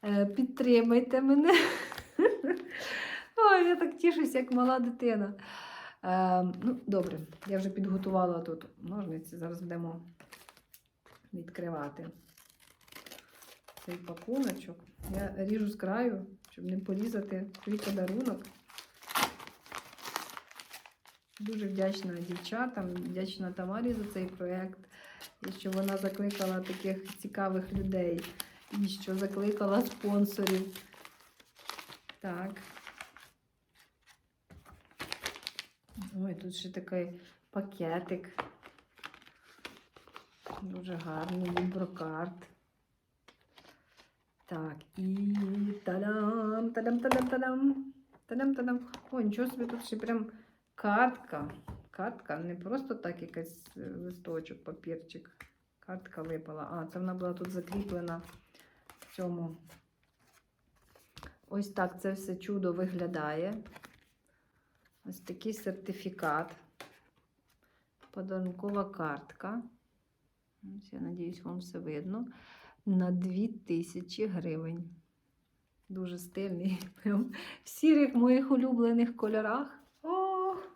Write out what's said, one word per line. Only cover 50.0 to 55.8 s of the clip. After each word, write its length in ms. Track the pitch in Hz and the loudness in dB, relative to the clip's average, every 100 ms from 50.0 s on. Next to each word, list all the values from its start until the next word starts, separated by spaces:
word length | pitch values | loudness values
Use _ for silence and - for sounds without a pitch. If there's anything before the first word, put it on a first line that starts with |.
| 226 226 214 - - _ _ - | 0 0 -2 -10 -20 _ _ -2
картка. 760 | 214 208 254 - - 151 147 - - - - | 4 6 6 4 -8 -6 -6 -8 -12 -14 -14
Картка, 460 | - 202 240 - 151 | -6 -6 -6 -6 -6
не 180 | 170 175 | -4 -6
просто 400 | 180 262 269 220 | -4 -4 -2 -6
так 260 | 175 175 | -6 -8
якийсь, 440 | 170 - 165 - - - | -8 -8 -10 -12 -18 -12
е, 120 | 185 | -10
листочок, 720 | 175 175 180 175 160 160 - | -10 -10 -10 -6 -8 -8 -14
папірчик. 840 | - 165 - 165 - 160 - _ - _ _ | -12 -12 -8 -8 -10 -16 -18 _ -20 _ _
Картка 420 | _ | _